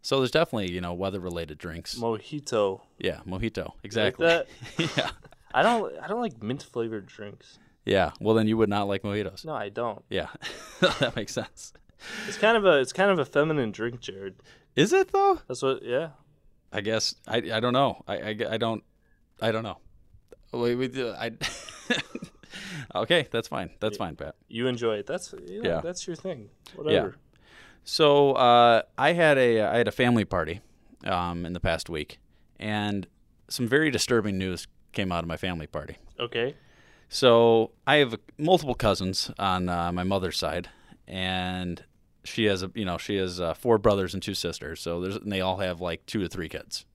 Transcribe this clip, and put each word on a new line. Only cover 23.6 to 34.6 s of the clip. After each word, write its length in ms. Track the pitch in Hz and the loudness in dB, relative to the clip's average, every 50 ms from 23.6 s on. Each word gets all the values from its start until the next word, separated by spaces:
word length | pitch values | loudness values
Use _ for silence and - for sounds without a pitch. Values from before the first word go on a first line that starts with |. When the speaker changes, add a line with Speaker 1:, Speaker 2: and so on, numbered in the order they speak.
| 95 80 - - | -6 -8 -8 -6
Speaker 1:
That's 180 | - 110 104 - | -4 -4 -4 -4
Speaker 2:
Y-, 60 | 104 85 | -8 -8
Speaker 1:
fine, 80 | 73 | -8
Pat. 200 | - 71 73 - _ _ _ | -10 -12 -12 -12 _ _ _
Speaker 2:
you 200 | - 113 123 127 | -8 -4 -2 -2
enjoy 280 | 123 117 120 113 110 104 | -2 0 0 0 0 -2
it. 80 | 101 - | -4 -6
That's, 260 | 147 185 185 - - - - 143 | -8 -8 -8 -10 -16 -16 -16 -12
you 140 | 185 208 | -12 -6
know, 80 | 233 185 | -2 -2
Speaker 1:
Yeah. 120 | 170 160 | -2 -2
Speaker 2:
that's 240 | 156 165 185 - - - | -4 -6 -8 -8 -10 -10
your 80 | 170 | -10
thing. 340 | 156 - 190 170 127 104 104 _ _ _ - - | -8 -8 -10 -10 -10 -14 -20 _ _ _ -20 -16
Speaker 1:
Yeah. 60 | - | -8
Speaker 2:
Whatever. 340 | - - 107 92 - 95 - _ _ _ _ _ _ _ - - - - - _ _ | -2 2 2 2 2 0 -8 _ _ _ _ _ _ _ -20 -20 -20 -20 -20 _ _
Speaker 1:
So, 500 | - - - 160 147 143 143 143 139 135 | -8 0 4 6 8 8 8 8 6 6
uh, 500 | - 127 120 120 120 120 120 117 110 - _ _ - | 6 8 8 10 10 10 10 8 6 4 _ _ 2
I 160 | 127 151 170 | 2 2 4
had 240 | 170 170 156 147 135 | 6 6 6 6 6
a, 240 | 127 120 117 110 | 6 6 6 4
I 160 | 104 - 92 117 | 2 2 2 2
had 100 | 123 104 | 2 2
a 40 | |
family 340 | - - 131 123 123 113 101 | 2 2 2 4 4 4 2
party, 360 | - - 90 80 78 85 101 _ _ _ _ _ _ - _ - | 0 0 -2 -2 -2 -6 -10 _ _ _ _ _ _ -20 _ -4
um, 400 | - 95 90 87 87 87 85 87 | -2 -2 0 0 -2 -4 -6 -6
in 80 | 82 90 | -6 -6
the 60 | 87 | -4
past 300 | - 95 82 80 - - | 0 0 0 -2 -2 -6
week, 300 | 85 78 76 _ - - _ _ _ _ _ _ _ _ | -6 -6 -6 _ -12 -20 _ _ _ _ _ _ _ _
and 480 | - 107 107 107 104 104 101 98 92 - _ _ _ _ _ _ _ - | -6 -4 -2 -2 -2 -2 -2 -4 -6 -8 _ _ _ _ _ _ _ -12
some 200 | - - 127 110 | -6 -4 -2 2
very 220 | 123 147 160 156 | 4 4 4 4
disturbing 480 | 127 107 - - 127 117 101 104 98 92 | 2 0 0 2 2 2 2 2 -2 -2
news 300 | 92 95 90 82 | -2 -2 -4 -6